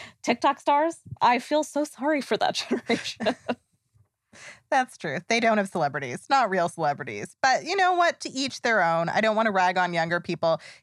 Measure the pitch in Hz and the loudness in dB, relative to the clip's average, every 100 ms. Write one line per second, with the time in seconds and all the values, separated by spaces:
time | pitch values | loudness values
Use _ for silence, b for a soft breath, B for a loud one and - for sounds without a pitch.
0 | - _ - 247 294 - - 285 330 - | -4 _ -4 0 0 0 2 2 2 -4
1 | - - 233 254 - 302 - 285 294 - | -16 0 2 2 0 -2 0 -4 -4 -4
2 | 285 294 - 214 - - - 240 - 226 | -2 -2 -2 -2 0 -2 -4 -6 -2 -4
3 | - - 226 - - 247 _ _ _ _ | -4 -4 -4 -4 -8 -10 _ _ _ _
4 | _ _ _ B B B - 269 254 - | _ _ _ B B B 0 0 0 -6
5 | 165 131 - 226 226 214 190 185 143 143 | -8 -8 0 2 4 2 0 -2 -2 -2
6 | 127 127 - 269 220 185 170 - 147 143 | -6 -10 0 2 2 2 0 0 -2 -2
7 | 131 104 - - 262 240 302 392 359 349 | -8 -10 -10 -2 0 2 0 0 2 4
8 | 339 - 311 262 269 - 240 214 170 165 | 0 0 -10 -6 -6 -4 0 2 2 0
9 | 170 202 220 214 226 190 180 180 175 170 | 0 0 2 2 2 2 2 2 0 0
10 | 165 175 - 165 165 156 B B | -2 -2 -4 -2 0 0 B B